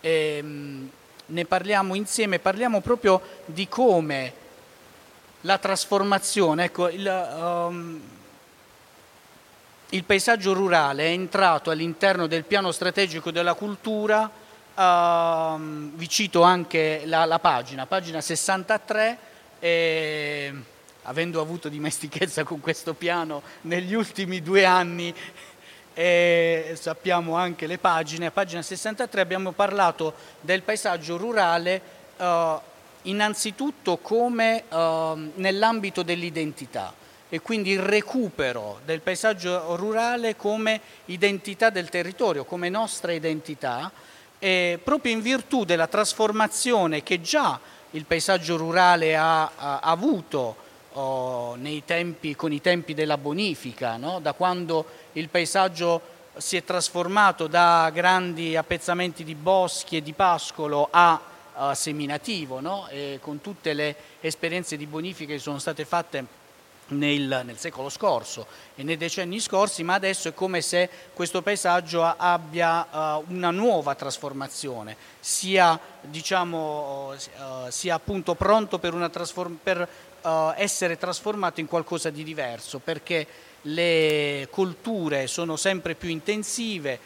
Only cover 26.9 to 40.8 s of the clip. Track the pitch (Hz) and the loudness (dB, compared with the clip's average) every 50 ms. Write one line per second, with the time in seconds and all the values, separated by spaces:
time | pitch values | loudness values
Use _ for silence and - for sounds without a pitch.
26.9 | 160 - - 185 180 175 170 165 160 170 185 175 175 - - 156 175 180 - 196 | -6 -4 0 0 2 2 2 0 0 0 0 0 -2 -6 -6 -6 -6 0 2 2
27.9 | 170 160 165 147 151 165 175 165 - - 196 180 165 170 160 - 190 180 - 214 | 2 2 0 -2 -6 -6 -6 -2 0 0 -2 -2 -4 -10 -8 -8 -10 -8 -6 -6
28.9 | 214 202 254 226 - 202 185 170 180 190 190 185 170 - 202 202 190 202 196 175 | -4 -4 -6 -2 2 0 2 2 2 -2 -2 -4 0 0 0 0 4 4 4 4
29.9 | 165 - 160 156 151 - - - - - - 151 180 190 185 - 214 214 - 214 | 4 2 -4 -6 -6 -8 -18 -20 -20 -18 -2 0 0 0 2 -2 -4 -2 0 -2
30.9 | 180 175 156 156 170 170 190 233 240 220 196 170 170 170 170 180 185 190 185 - | -2 -2 -4 -6 -6 -6 -4 -2 2 4 4 4 4 2 2 0 -2 -2 -4 -10
31.9 | - - - - - - 185 180 175 170 170 165 156 151 - - - - - - | -20 -20 -20 -20 -10 -4 0 2 2 2 2 2 0 -2 -6 -12 -20 -20 -20 -20
32.9 | - - - 185 196 208 208 214 208 - - 214 202 - 269 294 285 - - - | -20 -14 -8 -6 -2 0 0 0 0 -2 -4 -6 -4 -4 -4 -4 -4 -4 -2 -2
33.9 | 180 165 - - 214 226 240 247 240 226 226 226 226 226 220 - - 165 165 165 | -2 -2 -2 0 0 2 2 2 2 2 2 2 2 0 -2 -4 -2 0 2 2
34.9 | 160 160 160 160 160 156 156 151 151 190 185 190 196 196 214 226 226 220 196 196 | 2 0 0 -2 -4 -6 -8 -10 -8 -2 -2 0 2 4 2 2 2 2 -2 -4
35.9 | 180 - 180 165 175 175 175 175 156 165 160 151 143 - 139 120 - 120 98 90 | -4 -4 -2 -2 -2 -4 -4 -6 -4 -4 -4 -4 -6 -8 -14 -10 -8 -8 -8 -8
36.9 | - - - - - - - - - 165 - - 226 220 202 185 196 196 185 196 | -10 -16 -20 -20 -20 -20 -16 -8 -8 -8 -4 -4 -2 -2 0 0 0 0 2 2
37.9 | 202 214 208 - - 262 247 190 - - 147 131 123 120 104 104 101 104 127 147 | 2 2 2 0 -2 -2 -2 -2 -2 -2 -2 -2 -2 -4 -6 -8 -10 -12 -6 -6
38.9 | 160 160 156 - 185 170 - 220 214 185 170 180 175 180 165 165 175 170 185 214 | -6 -4 -2 -4 -4 0 2 0 0 0 -2 -2 -2 -2 -2 -2 -4 -4 -2 -2
39.9 | 220 220 226 240 240 247 233 226 214 - - 202 208 220 220 214 220 214 | 0 0 0 0 0 0 -2 -2 -4 -2 -2 -2 -2 0 0 0 0 0